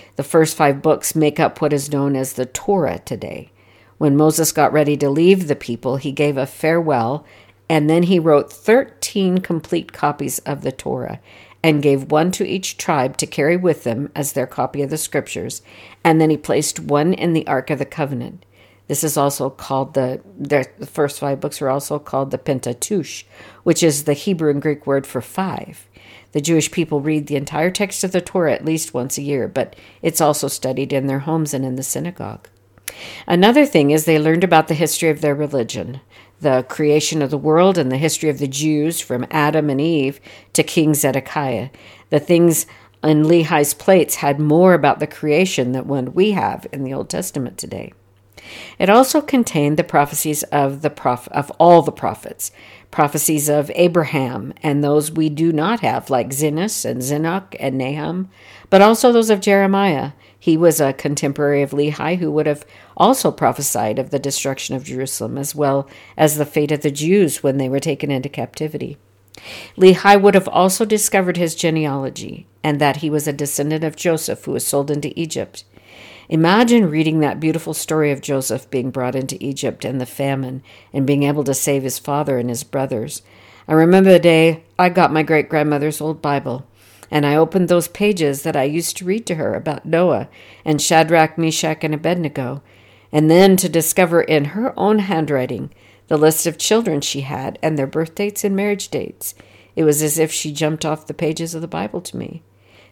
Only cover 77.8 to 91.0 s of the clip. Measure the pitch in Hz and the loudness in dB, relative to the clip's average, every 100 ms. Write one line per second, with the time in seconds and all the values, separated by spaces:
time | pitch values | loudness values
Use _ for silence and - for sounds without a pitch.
77.8 | - 156 147 139 143 135 131 120 - 135 | -4 0 0 -2 -4 -4 -4 -6 -4 -4
78.8 | 127 131 127 131 131 - 139 135 127 - | -4 -4 -4 -4 -6 -8 -8 -6 -6 -6
79.8 | 123 131 127 - 139 135 127 131 - - | -6 -6 -6 -4 -4 -4 -6 -10 -14 -20
80.8 | _ 139 135 143 143 147 135 131 - 139 | _ -2 0 2 2 0 -2 -2 -2 -2
81.8 | 131 - - 143 143 127 123 117 - 139 | -2 -6 -4 -4 -2 -2 -2 -6 -6 -6
82.8 | 135 117 143 - - - - - - 156 | -4 -4 -8 -12 -18 -20 -20 -14 0 4
83.8 | 165 185 190 180 170 160 165 160 - - | 6 8 8 8 8 6 4 2 -4 0
84.8 | 180 180 160 160 147 156 147 160 151 147 | 2 4 2 2 2 2 2 0 0 0
85.8 | 151 147 151 156 151 139 131 127 - _ | -2 -4 -6 -4 -4 -2 -4 -8 -10 _
86.8 | _ _ - 151 147 147 160 190 175 175 | _ _ -4 0 2 4 4 2 2 2
87.8 | 170 - 208 190 147 139 165 151 135 160 | 0 -2 0 2 -2 -2 -2 -2 0 -2
88.8 | 165 - 180 214 226 160 107 - 160 143 | -4 -6 -4 -4 -4 -4 -4 -4 -4 -6
89.8 | - 160 180 117 - - - - - 147 | -2 2 2 0 -4 -14 -20 -8 -2 0
90.8 | - 165 | 4 4